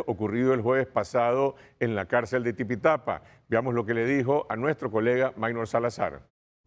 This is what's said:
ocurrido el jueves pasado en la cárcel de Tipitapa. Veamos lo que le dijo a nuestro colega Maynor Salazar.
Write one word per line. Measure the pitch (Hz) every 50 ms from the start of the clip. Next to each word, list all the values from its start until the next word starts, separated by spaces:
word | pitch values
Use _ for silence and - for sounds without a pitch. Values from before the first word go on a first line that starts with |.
| 165
ocurrido | - 110 92 107 101 101 120 127 131 131
el | 123
jueves | 104 120 131 135 127
pasado | 127 - 117 101 - - 123 117 120 120 135 139 139 - - - - _ -
en | 123 117 113
la | 101 95 90
cárcel | - 120 117 - 127 131 117
de | 117
Tipitapa. | 110 - 131 101 123 101 135 160 156 - - 120 92 76 - - - - _ -
Veamos | 113 110 123 131 120
lo | 117 107
que | 101 117
le | 113 117
dijo | 123 139 143 123 127 143 147 - -
a | 113 110
nuestro | 127 151 156 - 139 120
colega | 104 110 110 120 123 127 131 131 - 104
Maynor | 110 117 117 117 113 107
Salazar. | - 117 117 120 - - 101 85 71 69 - _ _ _ _ _ _ _ _